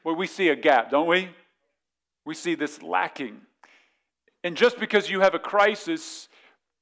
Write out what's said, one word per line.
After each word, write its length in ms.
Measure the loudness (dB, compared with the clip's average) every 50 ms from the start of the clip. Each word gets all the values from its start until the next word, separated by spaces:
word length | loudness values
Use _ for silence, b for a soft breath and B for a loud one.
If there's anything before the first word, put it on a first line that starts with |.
| -8
Well, 140 | -6 -4
we 100 | -4 -4
see 220 | -6 -4 0 2 2
a 80 | 2
gap, 340 | 2 4 4 4 4 4 2
don't 160 | 0 0 2
we? 220 | 2 2 0 0 -4 -12 _ _ _ _ _ _ _ _ _ _ _ _ _ _ _ _ _ -12
We 100 | -12 -10
see 200 | -6 -4 -4 -2
this 260 | -2 -2 -6 -6 -8 -8
lacking. 580 | -2 -2 0 0 -2 -4 -8 -12 -12 -12 -16 _ _ _ _ b b b b b b b b b b _ _ _ _ _ _ -10
And 140 | -8 -2
just 240 | 2 2 2 2 2
because 300 | -4 0 0 0 0 0
you 100 | 0 4
have 140 | 4 4 4
a 40 | 2
crisis 880 | -4 -2 2 2 4 2 2 -2 -4 -6 -6 -6 -6 -10 -16 -16 -18 -20 b b b b b b b _ _ _